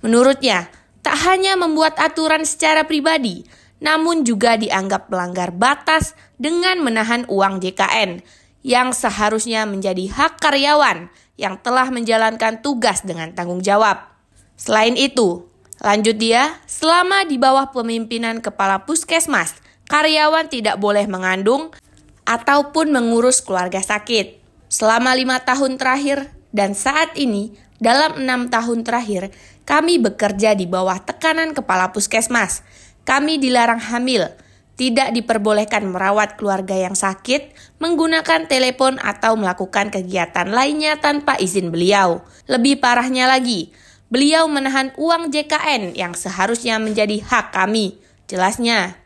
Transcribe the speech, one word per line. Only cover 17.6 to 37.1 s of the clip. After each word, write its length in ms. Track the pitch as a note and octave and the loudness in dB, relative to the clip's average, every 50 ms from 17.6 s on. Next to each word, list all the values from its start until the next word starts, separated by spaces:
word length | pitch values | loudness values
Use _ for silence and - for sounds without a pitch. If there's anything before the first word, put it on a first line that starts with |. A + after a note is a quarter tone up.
| C4+ C4+ C4+ | 2 0 -4
pemimpinan 640 | B3+ A3+ A#3 A3+ A#3 A3+ A3 A#3 A3+ A#3 A3+ A3+ A3+ | -6 -4 -4 -4 -4 -4 -6 -6 -4 -4 -4 -6 -4
Kepala 480 | A#3 G#3 - - G3 G3 G3 G3 - | -6 -8 -4 -2 0 0 0 -2 -2
Puskesmas, 720 | - D#4+ E4 - - E4 E4 D#4+ D#4+ C#4 G3+ E3 - - - _ - _ _ _ - | -2 -2 -2 -2 0 0 0 0 2 0 0 0 -2 -6 -10 _ -20 _ _ _ -2
karyawan 560 | C#4+ D4 D#4 D#4 D#4 D4+ D4+ D4+ D#4 D#4+ D#4+ | 0 2 2 4 2 4 4 4 2 2 0
tidak 320 | D#4+ D4 A#3+ G#3+ G#3+ - G3 | -2 -6 -4 -2 -2 -2 0
boleh 320 | G3+ G#3 G3+ G#3 G3+ G#3 | 0 2 2 2 0 0
mengandung 640 | F#3+ F#3 F#3 F#3 F#3 F#3+ G3 G#3 B3+ C#4+ D#4+ D#4+ - - _ _ _ - _ _ _ _ | -4 -2 0 0 0 2 2 2 2 2 -2 -6 -16 -20 _ _ _ -20 _ _ _ _
ataupun 720 | _ - A3+ A#3 - - C#4+ D4 C#4+ C#4+ - D#4 D#4+ D4+ D4 | _ -2 -2 -2 2 2 4 4 2 2 0 0 2 2 2
mengurus 480 | B3+ A#3+ A3+ A#3 A#3 A#3 B3+ B3+ - | 2 2 2 2 4 4 4 2 2
keluarga 400 | - - F#3+ F3+ F3+ F3+ F#3 F#3+ | 0 -2 -2 -2 -2 -2 -4 -6
sakit. 560 | F#3+ - G#3+ G#3 G#3 - A#3+ G#3+ F#3+ F#3+ - _ _ _ _ _ _ _ | -4 -2 -4 -4 -2 -2 -2 -2 -2 -4 -10 _ _ _ _ _ _ _
Selama 400 | - - A3 G#3+ A3+ A#3 B3 B3+ B3+ C4 | -4 0 2 2 4 4 2 2 2 0
lima 240 | B3+ B3+ C4 B3+ | 0 0 -2 -2
tahun 400 | - - B3+ C#4 C#4 C4 C4 C4 | 0 -2 0 0 0 -2 -2 -2
terakhir 480 | C4 C4 B3+ C#4 C#4+ C#4+ C#4 C#4 C#4 C#4+ - - _ _ - | -2 0 0 0 0 -2 -2 -2 -4 -10 -16 -20 _ _ -2
dan 240 | G3+ G3+ F#3+ G3+ G3 | -2 0 0 -2 -2
saat 400 | - C4 C#4 D#4 D#4+ D#4 D#4 - | -2 0 0 0 0 -2 -2 -2
ini, 400 | C#4+ B3 G#3 G3+ G3+ A3+ - - - _ _ _ | -2 0 0 -2 -4 -6 -12 -20 -20 _ _ _
dalam 400 | A3 A3 A#3+ C4+ D4+ D#4 - - | 2 2 4 4 2 2 0 -4
enam 240 | C4+ B3+ B3+ B3 A#3+ | -4 -2 -2 -2 -2
tahun 400 | A#3+ A#3+ A3+ A#3 A#3+ A#3 A#3 A3+ | -2 -2 -2 -2 -2 -4 -4 -2
terakhir, 480 | A3+ A3+ A#3+ B3 G#3 G#3 F3+ F#3 G3+ - - - - - _ _ | -2 -4 -4 -2 -4 -4 -6 -6 -8 -12 -18 -20 -20 -20 _ _
kami 320 | - C#4+ D4+ D#4 E4 F4 D4+ | 0 2 2 4 4 2 2
bekerja 560 | A3+ G3+ G3 - G#3 G3+ G3 G3 G#3+ A3 G#3 | 2 0 0 0 -2 -2 0 2 2 2 2
di 160 | G3 F#3 E3+ | 2 0 -2
bawah 320 | F3+ F#3 F#3 F#3+ F#3 G3 | -2 0 0 0 -2 -4
tekanan 480 | - - - - - D#4+ D#4 D#4+ E4 D#4+ | -6 -10 -10 -2 0 0 0 0 -2 -2
Kepala 400 | D4+ C#4 - - F#3+ F#3 F#3 F#3 | -4 -6 -2 0 0 0 0 0
Puskesmas. 720 | - G#3+ G3+ - - A3 A#3 - B3 A#3 G#3 F3 - - - - - - - - _ _ | -2 -4 -4 0 0 -2 0 0 0 0 0 0 -4 -10 -10 -18 -20 -20 -20 -20 _ _
Kami 400 | _ - C4 C#4 C#4+ D4+ D#4+ D4 | _ 0 0 2 2 0 0 0
dilarang 400 | C4+ B3+ B3 A#3+ A#3 A#3 A3+ A#3 | 0 2 4 4 4 4 2 0
hamil, 480 | A3 A3 A#3 A#3+ B3 C4 B3+ G#3+ E3 - - - - _ - _ _ _ _ - | -4 -6 -4 -4 -2 0 0 0 -2 -2 -6 -18 -20 _ -20 _ _ _ _ -4
tidak 320 | B3+ C4 A3+ C4+ C4+ B3 | -2 0 2 2 0 0
diperbolehkan 720 | A#3 A#3+ A3 A3+ G#3 A3 G3+ G#3+ G#3+ G#3 G#3+ G#3+ - G#3 G#3 F#3+ | 0 -4 -2 0 -2 0 2 2 2 2 2 0 -2 -2 -2 -2
merawat 480 | F3+ F#3 F#3+ G3 G3+ G#3+ G#3 G3+ - - | -4 -2 0 2 2 2 0 0 -4 -6
keluarga 400 | A3 G3+ G3 F#3+ F#3+ F#3 F#3+ F#3+ | -2 -2 -2 -2 -2 -2 -2 -2
yang 160 | F#3 F3+ G3 | -2 -2 -2
sakit, 640 | F#3+ - G3 | -2 -2 -2